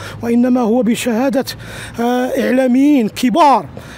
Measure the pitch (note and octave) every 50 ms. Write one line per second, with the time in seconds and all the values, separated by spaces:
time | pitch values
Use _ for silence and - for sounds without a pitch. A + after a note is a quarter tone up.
0 | - - - - - A#3 A#3 A#3+ A#3+ B3+ B3 B3+ A#3+ G#3 A3+ B3+ B3 G#3 A#3 -
1 | - B3 A3+ A3 C4 C#4 G#3 C4+ A#3+ - - - - - - - - - - -
2 | A#3 A#3+ B3 B3 B3 B3+ - C4+ G#3+ G#3+ A#3+ C4 C4 B3+ A#3+ C4 C#4 D4 D4 C4+
3 | A3+ F#3+ - - - B3 G3+ D#4+ D#4 C#4+ B3+ G#3+ D#3 - - - - - -